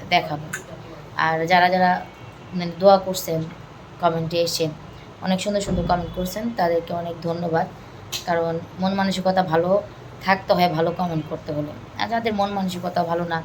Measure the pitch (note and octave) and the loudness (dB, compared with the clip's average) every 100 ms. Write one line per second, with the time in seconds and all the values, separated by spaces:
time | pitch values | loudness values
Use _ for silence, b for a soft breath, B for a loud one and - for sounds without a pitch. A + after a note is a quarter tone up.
0 | - F3 - D3+ - - - - - - | 0 2 2 -4 -6 -10 -12 -14 -14 -16
1 | - - D#3+ D#3+ E3 F3+ F3+ F#3 F3+ F3+ | -10 -2 0 2 4 6 6 6 4 4
2 | - - - - - F3+ F3 E3 G3 F#3+ | -2 -14 -18 -18 -10 -4 -4 4 8 8
3 | F#3+ F#3 - D#3+ D#3+ - - - - - | 6 -4 -2 -2 -4 -8 -16 -18 -18 0
4 | E3+ E3 D#3+ E3+ E3 - D#3 D3+ - B | 2 2 0 0 0 0 -2 -4 -14 B
5 | B - - F#3 G#3 G3+ G3 F3 F3 F3 | B -6 -2 0 0 -2 0 0 2 0
6 | E3 - F#3 G#3+ A#3 A#3 F#3 E3+ E3 E3+ | -2 -4 -4 -4 -4 0 2 2 0 -4
7 | E3+ E3 E3 E3+ E3+ E3 F3+ - - - | -6 -6 -4 -2 0 0 0 -6 -18 -18
8 | - - - E3+ E3 E3 E3+ - F#3 G3 | -12 -8 -2 0 0 -2 -6 -4 -2 0
9 | G3 F#3 F#3 F#3 E3+ D#3+ F3 G3+ - - | 0 0 2 2 4 2 4 2 0 -8
10 | - - F#3 F#3+ - F#3 F3+ D#3 E3+ E3+ | -16 -6 0 0 2 4 4 2 0 0
11 | F3+ D#3+ D3 D#3 - D3+ D3 - - - | -2 -2 -4 -6 -6 -4 -4 -8 -10 -4
12 | G#3 A#3 A3+ G#3 G3+ G3+ F#3+ F3+ F3+ F3+ | -2 0 0 0 0 0 -2 -2 -4 -2
13 | E3+ E3+ E3+ E3 | 0 0 0 -4